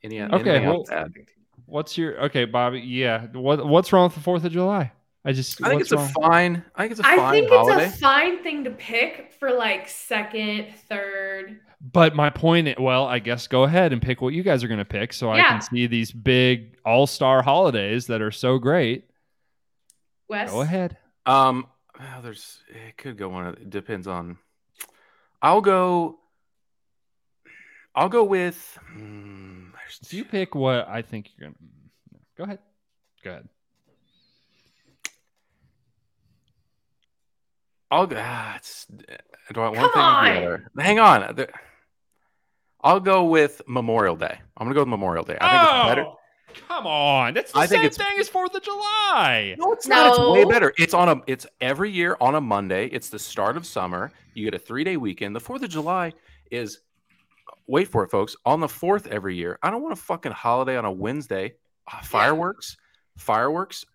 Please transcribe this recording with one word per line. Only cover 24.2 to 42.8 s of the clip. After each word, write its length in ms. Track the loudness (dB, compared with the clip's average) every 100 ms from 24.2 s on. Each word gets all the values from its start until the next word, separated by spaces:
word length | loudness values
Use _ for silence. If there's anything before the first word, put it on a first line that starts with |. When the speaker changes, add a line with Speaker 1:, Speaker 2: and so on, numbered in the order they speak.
| -8 -14 _ _ _ _ -20 _ _ _ _ _
Speaker 1:
I'll 200 | 2 4
go, 580 | 4 2 2 0 -2 -8 _ _ _ _ _ _ _ _ _ _ _ _ _ -20 _ _ _ -2
I'll 140 | 0
go 160 | 2 2
with, 520 | 2 -2 -6 -20 -20 -20
hmm, 760 | -20 -18 -18 -20 -20 -20 -20 -20
there's 280 | -20 -20 -20
Speaker 3:
If 100 | -16
you 120 | -14 -8
pick 280 | -6 -4
what 320 | -2 0 0 -4
I 120 | -10
think 280 | -10 -14 -16 _
you're 100 | -20
gonna, 80 | -20 _ _ _ _ _ _ _ _
go 60 |
ahead. 160 | -14 -14 _ _ _ _ _ _
Go 60 | -18
ahead. 160 | -18 -20 _ _ _ _ _ _ _ _ _ _ _ _ _ _ _ -20 _ _ _ _ _ _ _ _ _ _ _ _ _ _ _ _ _ _ _ _ _ _ _ _ _ _ _ _
Speaker 1:
I'll 160 | 0 0
go, 80 | -4
ah, 360 | -8 -10 -12 -14
it's, 300 | -18 -20 -20
do 720 | -20 -20 -20 _ -20 -14 -4
I 80 | -4
want 80 | 0
one 120 | 2
Speaker 2:
Come 340 | 4 4 4 2
Speaker 1:
thing 80 |
or 0 |
the 40 | 0
Speaker 2:
on. 0 |
Speaker 1:
other? 300 | -4 -6 -10 -4
Hang 200 | 0 6
on. 360 | 8 8 2 -8
The, 140 | -10 -10 -20 _ _ _ _ _ _ _ _ _ _ _